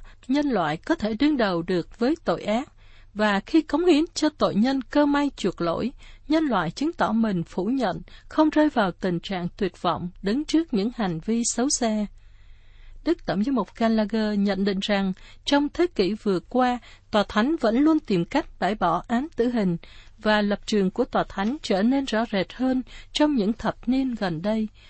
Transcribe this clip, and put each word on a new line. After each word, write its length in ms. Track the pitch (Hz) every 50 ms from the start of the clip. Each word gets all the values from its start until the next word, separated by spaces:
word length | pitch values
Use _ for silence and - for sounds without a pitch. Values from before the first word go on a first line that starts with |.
| - - - - - -
nhân 180 | 262 294 294
loại 300 | 285 240 190 165 151 156
có 180 | 165 - - 330
thể 200 | - - 208 226
đương 220 | 214 285 302 311
đầu 260 | 247 220 196 180 170
được 360 | 165 185 185 175 156 - - -
với 160 | 240 262 330 - -
tội 180 | 190 175 -
ác. 300 | - 202 208 240 302 - - - - - - - - - -
Và 260 | 208 214 214 202 196 -
khi 160 | - - 320
cống 240 | 311 - - 294 359
hiến 180 | 359 311 285 330 349 -
cho 140 | - 311 302 - -
tội 160 | 220 170 -
nhân 280 | 196 220 262 269 269
cơ 240 | 254 - - 294 294
may 240 | 285 285 285 294 277 -
chuộc 240 | - - 185 - -
lỗi, 320 | 170 170 165 - 196 240 - - - - - - - -
nhân 160 | 302 330 320
loại 260 | 285 226 185 165 160
chứng 220 | - - 277 330
tỏ 200 | 349 - 208 196
mình 300 | 220 226 226 220 196 175
phủ 220 | 170 - - 196 180
nhận, 380 | 214 269 269 240 185 165 175 - - - - - -
không 220 | - - 311 311
rơi 180 | - 311 302 302
vào 240 | - 247 202 180
tình 280 | 170 - - 185 175 170
trạng 280 | - - 196 175 175 175 -
tuyệt 260 | - 208 180 - -
vọng 260 | - 175 156 117 170 175 - -
đứng 220 | - 196 220 277 311
trước 300 | - - 320 330 330 269
những 160 | 196 196 247 240
hành 240 | - 214 185 165 165
vi 220 | - - 226 233 233 - -
xấu 140 | - 247 294
xa." 360 | - - 247 220 214 214 208 - - - - - - - - - - - - - - - - - - - -
Đức 220 | 294 339 - -
Tổng 180 | - 160 190 214
giám 100 | 277 269
mục 140 | 240 185 - -
Gallagher 640 | - 233 226 226 220 214 202 - 220 214 214 208 202
nhận 260 | 202 202 190 185 202
định 140 | 208 196 196
rằng, 300 | 196 - 208 196 196 190 185 - - - - - -
trong 240 | - 285 285 294 277 -
thế 120 | - 349
kỷ 280 | 349 - - 190 175 214 214
vừa 180 | - 208 185 170
qua, 380 | - - - 254 254 247 247 240 - - - - _ -
Tòa 140 | - 208 202 -
Thánh 280 | - 214 214 285 330 320
vẫn 180 | - 214 220 254
luôn 200 | 294 311 320 311
tìm 260 | - - 202 170 170
cách 220 | - - 294 - - - -
bãi 140 | - 180 214
bỏ 280 | 214 190 170 160 175 - -
án 180 | 240 240 285 330 -
tử 120 | - 233 247
hình, 280 | 240 233 202 185 170 165 - - - - - - - -
và 240 | - 214 214 208
lập 180 | 208 202 202 - -
trường 240 | - 220 208 190 185
của 140 | - - 262
Tòa 200 | - - 202 165 -
Thánh 280 | - 202 196 220 277 311
trở 200 | - - 208 180
nên 220 | 208 240 269 277 277
rõ 200 | - 226 214 233 -
rệt 200 | - 190 180 -
hơn 300 | - - 254 262 254 247 233 - - - - -
trong 220 | - - 302 302 294
những 180 | 240 190 202
thập 360 | 233 - - 202 - - - 233
niên 260 | 254 269 269 262 240
gần 280 | 214 208 180 165 156
đây. 260 | 175 208 220 220 214 214 - - - -